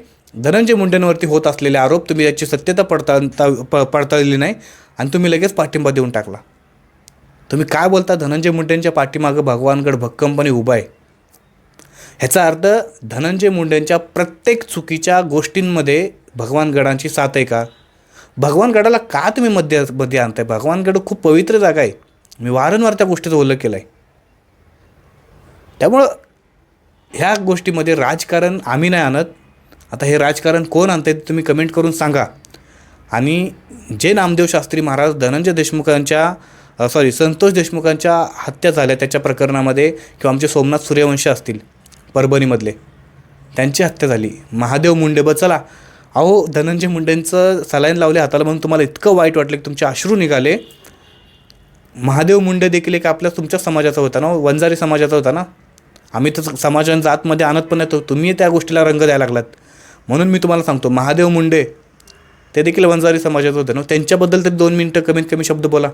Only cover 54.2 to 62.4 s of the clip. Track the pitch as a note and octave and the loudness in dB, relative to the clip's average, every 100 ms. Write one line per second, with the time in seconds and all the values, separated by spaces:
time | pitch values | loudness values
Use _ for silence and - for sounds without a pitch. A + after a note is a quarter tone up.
54.2 | D#3 F3 C#3+ D3+ E3+ E3 D#3+ D3+ D3 D3 | -2 0 0 2 0 0 0 0 2 2
55.2 | B2+ D#3 F3+ _ _ _ _ _ _ A#2 | 0 -2 -4 _ _ _ _ _ _ -2
56.2 | C#3+ D#3 D#3 C3+ D3+ D3+ D#3 D#3+ D#3 D3+ | -2 -2 -8 -4 0 0 2 2 2 0
57.2 | E3 D#3 D#3 D#3 D#3+ E3 D#3+ D#3 D3 C#3 | 0 0 2 0 -2 -2 -2 -4 -2 -2
58.2 | E3+ F#3 F3 E3+ D#3 E3 D#3+ D3+ D3+ C#3 | -2 2 2 2 0 0 2 2 2 2
59.2 | B2+ A#2+ A#2 - _ - - - - C#3 | 0 -2 -6 -14 _ -20 -20 -20 -4 0
60.2 | F#3 F#3 F3 E3+ E3 C3 B2+ B2+ C3+ D#3+ | 2 2 2 0 0 -2 0 0 0 2
61.2 | F3 E3+ D#3+ D#3+ B2+ - _ _ _ - | 2 2 2 2 0 -6 _ _ _ -20
62.2 | _ _ | _ _